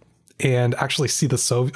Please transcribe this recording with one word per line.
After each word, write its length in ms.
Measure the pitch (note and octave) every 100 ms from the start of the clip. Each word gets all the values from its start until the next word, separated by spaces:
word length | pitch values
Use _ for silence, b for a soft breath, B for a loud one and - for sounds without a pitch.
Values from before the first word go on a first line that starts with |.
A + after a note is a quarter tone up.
| _ _ _ -
and 340 | C3+ B2 B2
actually 340 | B2 C3+ - C3
see 180 | - C3
the 120 | B2
so-, 320 | - B2 B2+